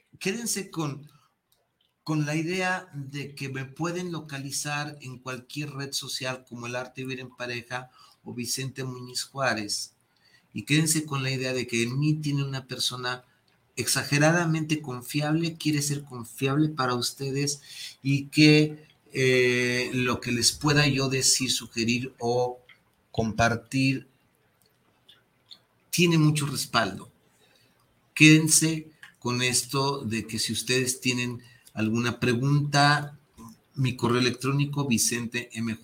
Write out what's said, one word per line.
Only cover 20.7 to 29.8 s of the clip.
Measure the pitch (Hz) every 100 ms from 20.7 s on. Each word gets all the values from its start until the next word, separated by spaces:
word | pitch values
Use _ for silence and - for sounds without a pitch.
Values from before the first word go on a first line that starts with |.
| 147 147
yo | 135 131
decir, | 131 123 - 123
sugerir | - 113 117 110 120 131 -
o | 120 123 123 - _ _ _ _ _
compartir | - 113 104 117 113 - 135 135 131 - _ _ _ _ _ _ _ _ _ _ - _ _ _ - _ _ _
tiene | - 175 160
mucho | 151 151 143
respaldo. | 123 - 117 101 92 - _ _ _ _ _ _ _ _ _ _
Quédense | - 156 156 160 - 160 160 - - - _
con | 117 123
esto | 127 120 - 139